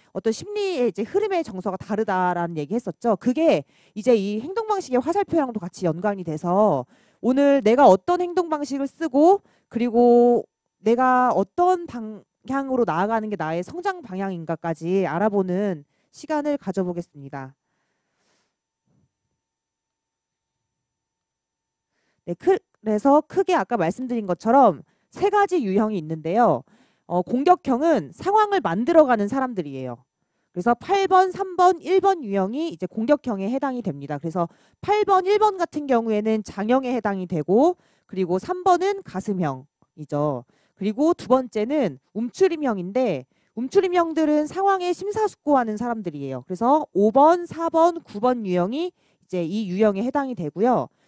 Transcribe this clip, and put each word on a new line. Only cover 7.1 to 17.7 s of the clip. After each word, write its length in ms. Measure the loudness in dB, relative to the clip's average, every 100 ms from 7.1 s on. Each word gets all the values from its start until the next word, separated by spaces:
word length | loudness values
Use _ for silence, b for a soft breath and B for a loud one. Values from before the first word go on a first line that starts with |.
| b
오늘 400 | -2 2 4 4
내가 260 | 4 6 8
어떤 320 | 6 4 -2
행동 300 | 0 -2 -2
방식을 360 | -4 -6 -6 -6
쓰고 540 | -6 -2 4 6 4 _ _ _
그리고 800 | -4 0 4 6 8 6 4 -2 _ _ _
내가 520 | -2 2 2 4 2
어떤 540 | 0 -2 0 2 2 -2
방향으로 1000 | -12 -12 -14 -20 _ -6 -6 -2 0
나아가는 420 | 0 0 0 -2 -4
게 60 | -6
나의 260 | -4 -4
성장 400 | -6 -6 -6 -6
방향인가까지 1040 | -8 -8 -6 -8 -6 -6 -6 -6 -2 -2 0
알아보는 800 | 0 0 0 -2 -2 -4 -6 -12 _ _
시간을 480 | -20 -6 -4 -4 -6
가져보겠습니다. 960 | -6 -4 -4 -6 -10 -16 -16 -14 -14 _ _